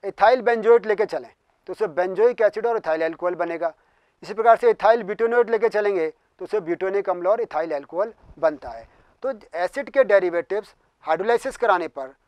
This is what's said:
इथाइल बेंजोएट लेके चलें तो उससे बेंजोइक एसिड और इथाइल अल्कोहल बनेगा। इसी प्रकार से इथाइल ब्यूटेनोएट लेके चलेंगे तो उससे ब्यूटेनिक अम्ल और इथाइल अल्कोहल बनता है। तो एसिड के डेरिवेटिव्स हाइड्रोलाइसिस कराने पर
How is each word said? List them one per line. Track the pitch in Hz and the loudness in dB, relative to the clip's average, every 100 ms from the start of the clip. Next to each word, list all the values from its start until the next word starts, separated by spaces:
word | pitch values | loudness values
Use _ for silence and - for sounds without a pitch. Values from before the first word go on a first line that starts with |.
इथाइल | 196 - 202 254 | -12 2 4 4
बेंजोएट | 220 233 214 233 208 | 2 0 6 4 4
लेके | 202 214 | -2 -2
चलें | 156 120 _ _ _ - | -4 -12 _ _ _ -18
तो | |
उससे | 185 214 | -6 -6
बेंजोइक | 151 180 185 226 240 | -2 -4 2 2 2
एसिड | 214 208 196 | 0 0 -4
और | 175 | -4
इथाइल | 170 160 | -2 -2
अल्कोहल | 160 165 180 180 | -4 -4 -6 -4
बनेगा। | 170 165 165 - _ _ _ _ | -4 -4 -6 -8 _ _ _ _
इसी | 160 | -16
प्रकार | 202 226 226 | 0 4 6
से | 240 | 4
इथाइल | 220 202 233 | 2 4 2
ब्यूटेनोएट | 196 208 226 240 226 | 2 -2 0 2 2
लेके | 226 226 | 2 0
चलेंगे | 208 208 196 160 | 0 0 -2 -4
तो | - _ _ 175 | -8 _ _ -6
उससे | 214 | -6
ब्यूटेनिक | 165 170 190 196 196 | -4 -4 -2 -4 -4
अम्ल | 180 175 | -4 0
और | 226 | -2
इथाइल | 226 156 165 | -2 -6 -6
अल्कोहल | 147 143 165 220 214 _ - | -6 -8 -6 -6 -6 _ -2
बनता | 160 151 127 | -2 -2 -14
है। | 117 113 _ _ _ | -18 -20 _ _ _
तो | 262 226 - 160 | -10 -10 -12 -6
एसिड | 180 - 240 | -6 -6 -4
के | 277 | 0
डेरिवेटिव्स | 233 202 180 170 170 196 - _ _ _ - | 4 4 2 -2 -4 -6 -8 _ _ _ -4
हाइड्रोलाइसिस | 160 196 233 269 - | -4 0 0 -2 -4
कराने | 233 185 160 | 0 2 0
पर | - 131 139 | -10 -14 -16